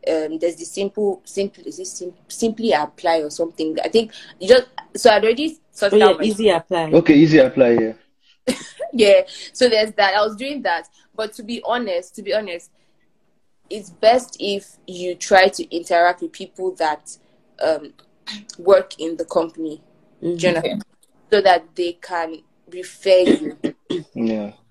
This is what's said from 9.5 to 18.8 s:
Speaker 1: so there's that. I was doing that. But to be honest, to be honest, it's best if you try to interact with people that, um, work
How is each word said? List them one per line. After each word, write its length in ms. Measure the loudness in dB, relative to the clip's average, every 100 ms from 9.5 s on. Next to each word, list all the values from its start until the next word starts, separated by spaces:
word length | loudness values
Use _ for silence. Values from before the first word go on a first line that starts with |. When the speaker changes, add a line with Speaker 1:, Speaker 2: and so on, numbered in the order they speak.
Speaker 1:
so 160 | 0 2
there's 240 | 2 -2
that. 200 | 0 0 2
I 60 | -2
was 100 | -4
doing 280 | -10 -6
that. 260 | -4 -6 -8 _ _ -10
But 160 | -10 -10
to 80 |
be 180 | -12 -10 -4
honest, 480 | -4 -4 -6 -8 -16
to 60 |
be 100 | -6
honest, 380 | -6 -6 -14 _ _ _ _ _ _ _ _ _ _ _
it's 200 | -16 -16
best 480 | -2 2 2 -2 -10
if 380 | -6 -6 -10 _ -18
you 300 | -10 -10 -8
try 320 | 2 4 4
to 280 | 0 -10 -10
interact 460 | -2 0 0 -2
with 100 | -10
people 440 | -14 -18 -10 -10 -4
that, 420 | -6 -6 -12 -20 _ _ _ _
um, 300 | -4 -4 -8 _ _ _ -18 -18 -18 -8
work 420 | 2 2